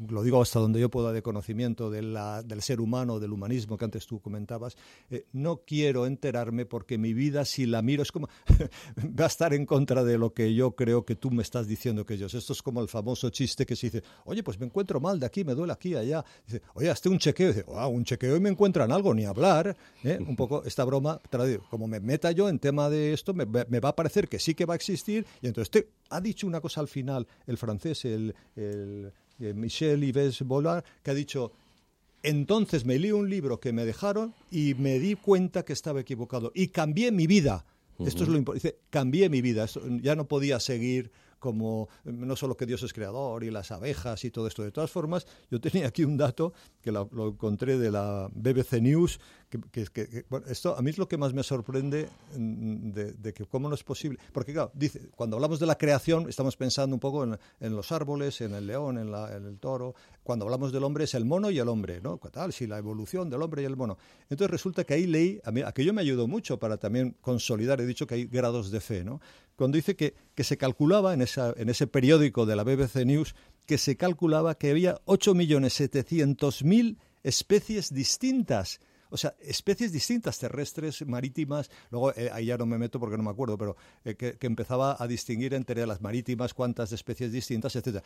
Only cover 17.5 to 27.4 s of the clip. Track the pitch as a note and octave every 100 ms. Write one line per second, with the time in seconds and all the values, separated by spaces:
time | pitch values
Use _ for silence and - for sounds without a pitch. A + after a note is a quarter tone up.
17.5 | G#2+ - G2+ A#2+ A#2+ A#2 B2 B2+ D#3 G3+
18.5 | F#3 G3+ E3+ A2+ E3+ G3 D#3 G2+ G2 F3+
19.5 | D#3 B2+ - - - B2+ F3+ D3+ B2+ B2
20.5 | C#3+ A#2 - B2+ C3+ C#3+ D#3+ - B2+ C3
21.5 | G#2+ - A2+ A2+ A2 G#2 D3+ E3+ E3+ G3+
22.5 | C#3+ C#3+ C#3+ D3 D3+ D3+ D3+ - F#3 A2
23.5 | A#2 A#2 B2 C3 - D#3+ G#3 F#3+ G2+ -
24.5 | D#3 E3+ E3+ - F3+ - G#3+ G3+ - B2+
25.5 | A2+ A2 A3 G#3 _ - D3+ G3 - G3
26.5 | E3 D#3 - D3 C#3 B2+ C3+ A#2 _